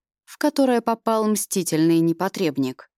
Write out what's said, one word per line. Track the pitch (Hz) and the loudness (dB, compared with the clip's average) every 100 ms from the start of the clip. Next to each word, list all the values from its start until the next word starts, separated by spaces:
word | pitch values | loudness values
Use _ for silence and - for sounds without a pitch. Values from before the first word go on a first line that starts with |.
| _ _ _ | _ _ _
в | - | -4
которое | 302 285 262 233 | -2 2 2 2
попал | 233 226 - 220 220 | 0 -4 -2 0 0
мстительный | 208 - 196 165 156 165 165 | -2 -2 -4 -2 2 2 4
непотребник. | 165 165 190 - 170 139 131 - - | 2 0 -4 -2 -4 -2 -4 -6 -18